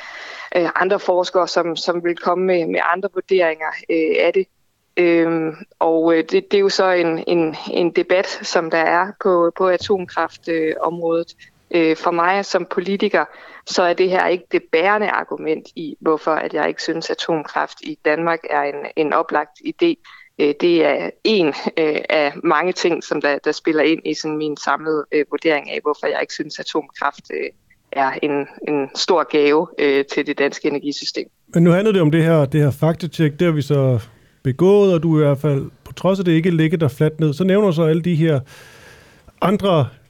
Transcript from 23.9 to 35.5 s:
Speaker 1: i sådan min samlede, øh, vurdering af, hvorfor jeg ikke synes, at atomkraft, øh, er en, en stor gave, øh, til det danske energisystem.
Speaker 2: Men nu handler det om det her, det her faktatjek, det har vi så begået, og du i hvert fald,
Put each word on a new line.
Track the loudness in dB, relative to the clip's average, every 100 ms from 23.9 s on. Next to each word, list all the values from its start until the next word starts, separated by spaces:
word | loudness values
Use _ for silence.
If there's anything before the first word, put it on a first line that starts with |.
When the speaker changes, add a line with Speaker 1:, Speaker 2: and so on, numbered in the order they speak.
| 0 -4
Speaker 1:
i |
sådan | -6 -6 -4
min | -6 -4
samlede, | -4 -4 -2 -4 -2
øh, | -2 -2
vurdering | -2 0 -2 -4
af, | -6
hvorfor | -6 -4 -4
jeg | -4
ikke | -6
synes, | -8 -10 -12
at | -8
atomkraft, | -6 -6 -6 -6 -6 -10
øh, | -8 -10 -12 _ _ -8
er | -2 -2 -2
en, | -2 -2 -6 -10 -4
en | -4 -4 -4
stor | 0 0 2
gave, | 2 4 2 0 0
øh, | 2 2 0
til | -4 -4
det | -2
danske | -2 -2 -4
energisystem. | -4 -6 -8 -8 -8 -10 _ _
Speaker 2:
Men | 4
nu | 4
handler | 4 2
det | 2
om | 4
det | 4
her, | 4 4 2
det | 2
her | 2
faktatjek, | 2 0 0 -4 0 0 2
det | 0
har |
vi | 0
så | 0 2 2 0 -4 -18 _ _
begået, | -4 2 4 6 4
og | 2
du | 2 2
i |
hvert | 2 2
fald, | 0